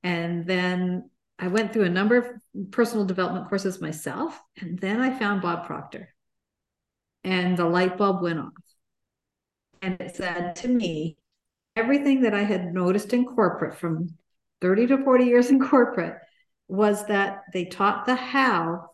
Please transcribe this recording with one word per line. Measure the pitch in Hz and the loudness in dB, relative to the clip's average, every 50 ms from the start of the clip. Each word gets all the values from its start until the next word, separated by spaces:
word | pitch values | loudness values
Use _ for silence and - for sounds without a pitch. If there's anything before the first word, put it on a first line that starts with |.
And | - 180 175 170 170 170 175 170 170 | -2 -2 -2 -2 -2 -2 -4 -4 -2
then | 175 185 180 180 180 180 180 185 180 180 180 - - _ _ _ _ _ - | -2 -2 0 0 0 -2 -2 -2 -2 -2 -4 -6 -12 _ _ _ _ _ -8
I | 185 185 | -6 -2
went | 180 220 220 208 | 0 0 -2 0
through | - 233 202 | 0 0 2
a | 175 | 2
number | 175 185 202 214 240 | 2 2 2 4 4
of | 247 240 - - - _ _ _ 196 196 190 | 2 2 0 -12 -16 _ _ _ -12 -12 -8
personal | - - 233 220 233 220 202 | 0 0 0 0 2 -2 -2
development | 185 185 185 185 175 180 185 - - | -2 0 -2 -2 -2 -2 -6 -6 -4
courses | 202 190 196 190 185 - | -4 -2 -2 -4 -6 -4
myself. | 170 156 160 - - - - - 277 330 - - _ _ _ - | -8 -10 -8 -8 -8 -10 -6 -6 -6 -8 -8 -12 _ _ _ -14
And | 196 170 175 180 | -10 -10 -8 -6
then | - 190 208 233 | -4 -2 0 0
I | 254 262 254 - | 0 0 0 -2
found | 214 202 202 196 | -2 -2 0 0
Bob | 180 175 170 165 - | -2 -2 -4 -4 -6
Proctor. | - 156 151 - - - - 190 - _ _ _ _ _ _ _ _ _ _ _ _ _ _ _ _ _ _ _ _ _ _ _ | -10 -10 -12 -12 -14 -16 -16 -16 -18 _ _ _ _ _ _ _ _ _ _ _ _ _ _ _ _ _ _ _ _ _ _ _
And | 185 185 185 180 180 180 175 | -2 0 0 2 0 2 2
the | 175 | 2
light | 170 170 180 185 185 185 - | 2 4 2 2 2 0 0
bulb | 208 196 185 180 | 0 0 2 0
went | 175 170 165 160 | -2 -4 -4 -4
off. | - - - - _ _ _ _ _ _ _ _ _ _ _ _ _ _ _ _ _ _ _ _ _ _ _ _ | -6 -10 -14 -20 _ _ _ _ _ _ _ _ _ _ _ _ _ _ _ _ _ _ _ _ _ _ _ _
And | - 185 185 180 | -8 -8 -6 -6
it | 180 175 - | -10 -14 -10
said | - 190 180 170 175 175 175 170 | -8 -6 -6 -4 -4 -6 -6 -8
to | - - 247 | -6 -2 0
me, | 254 240 220 170 160 151 156 165 - _ _ _ _ _ _ _ _ _ _ _ _ | 0 2 0 -2 -4 -4 -6 -6 -8 _ _ _ _ _ _ _ _ _ _ _ _
everything | 226 226 240 277 285 285 277 269 262 | -2 2 2 2 2 4 4 4 4
that | 254 220 | 4 2
I | 208 202 208 | 2 0 0
had | 208 208 185 180 170 | 0 0 -2 -2 -4
noticed | 170 185 180 180 190 208 208 - | -2 0 2 2 2 0 0 0
in | - 247 247 | 0 0 0
corporate | 247 - - 208 180 180 - 165 156 - | 0 2 2 2 2 2 0 -6 -6 -6
from | - - 170 160 156 175 170 - _ _ _ _ _ _ _ _ _ | -6 -4 -4 -4 -4 -4 -8 -8 _ _ _ _ _ _ _ _ _
thirty | - 185 190 208 240 | 0 2 4 4 4
to | 247 277 262 269 | 4 2 2 4
forty | 269 254 247 254 | 4 6 6 6
years | 247 240 247 247 269 | 6 6 6 6 6
in | 269 269 | 4 4
corporate | 262 - - 262 240 - - - 170 165 - - - _ _ _ _ _ _ _ _ _ | 4 4 6 6 6 4 2 -4 -4 -4 -8 -12 -18 _ _ _ _ _ _ _ _ _
was | 190 190 214 214 208 196 - | 0 2 2 2 2 0 -2
that | - 208 196 196 196 196 - - - | -2 0 0 0 0 -4 -10 -14 -8
they | - 190 175 | -6 -6 -6
taught | 180 - - - - - - - | -6 -2 0 0 0 0 0 -2
the | - 254 | -2 -2
how | 247 - - - 277 269 254 214 170 165 165 170 185 - - | -2 -2 -2 0 2 2 2 2 0 0 -2 -4 -6 -10 -16